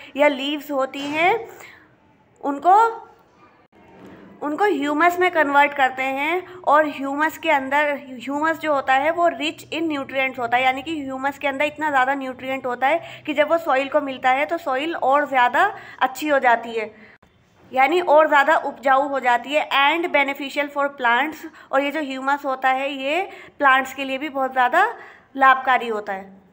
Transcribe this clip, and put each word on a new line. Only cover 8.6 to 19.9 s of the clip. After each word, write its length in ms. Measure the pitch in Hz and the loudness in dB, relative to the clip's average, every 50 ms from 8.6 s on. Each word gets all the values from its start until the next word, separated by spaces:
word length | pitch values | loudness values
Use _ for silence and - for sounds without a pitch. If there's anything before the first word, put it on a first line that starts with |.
| 311 311 285 | -2 -2 0
होता 200 | 285 269 269 262 | 0 0 0 0
है 160 | 269 285 320 | 2 2 0
वो 180 | 339 339 349 339 | 0 2 0 0
रिच 420 | 339 277 294 320 320 - - - | 0 -2 -6 -6 -6 -8 -12 -8
in 120 | 277 320 | -6 -6
nutrients 560 | 330 320 294 269 - - 254 269 262 262 247 254 | -4 -4 -4 -6 -6 -6 -4 -2 -2 -2 -4 -6
होता 180 | 240 233 240 | -4 -2 0
है, 60 | 247 | 2
यानी 200 | 262 262 262 277 | 2 2 0 -2
कि 200 | 277 320 330 294 | -4 -8 -8 -8
ह्यूमस 360 | 277 262 262 262 269 277 269 - | -8 -8 -6 -4 -4 -6 -4 -4
के 100 | 294 277 | -4 -4
अंदर 160 | 269 269 294 | -2 -2 -2
इतना 260 | 302 294 294 311 302 | -4 -4 -4 -2 0
ज़्यादा 240 | 277 262 254 269 285 | 2 2 2 2 0
न्यूट्रिएंट 520 | 277 262 262 254 247 254 262 269 262 262 | -2 -4 -8 -10 -10 -8 -8 -6 -6 -6
होता 200 | 247 247 247 262 | -6 -4 0 0
है 360 | 277 320 330 - - - - - | 0 0 0 -4 -8 -18 -12 -8
कि 80 | 311 262 | -4 0
जब 140 | 294 294 285 | 0 2 2
वो 100 | 330 330 | 2 0
सॉइल 300 | 339 311 262 262 277 269 | 0 0 0 0 0 0
को 120 | 294 294 | 0 -2
मिलता 300 | 285 269 262 247 262 254 | -2 -2 -6 -2 0 2
है 160 | 262 277 302 | 2 2 0
तो 120 | 311 339 330 | -2 -4 -4
सॉइल 380 | - 285 262 262 302 330 330 | -4 -4 -4 -2 -2 -4 -4
और 320 | - - 262 277 294 294 262 | -2 0 2 2 2 2 2
ज़्यादा 480 | 269 247 247 247 247 320 381 415 - - - - - - | 2 2 2 4 4 2 2 0 -2 -6 -16 -12 -6 -2
अच्छी 280 | 262 262 - - 302 302 | -2 -2 -2 -2 -2 0
हो 100 | 285 269 | 0 2
जाती 340 | 247 240 233 233 240 240 | 4 4 2 2 0 -4
है, 220 | 226 226 214 220 - - - - - _ _ _ _ _ _ _ _ _ _ - | -6 -6 -8 -8 -12 -18 -20 -20 -20 _ _ _ _ _ _ _ _ _ _ -4
यानी 280 | 240 262 269 277 349 359 | 0 2 2 4 2 2
और 280 | 349 - 285 311 311 294 | 4 4 6 6 6 6
ज़्यादा 280 | 294 277 277 302 320 | 6 4 4 4 2
उपजाऊ 520 | - - 285 254 - 233 269 262 269 285 285 | 2 0 -4 -6 -2 0 2 4 2 2 0
हो 120 | 277 262 | -2 -2
जाती 320 | 240 247 240 240 240 262 | 0 2 0 0 0 -2
है। 160 | 294 302 - - | -2 -2 0 0
And 440 | - 277 277 294 | 2 2 2 2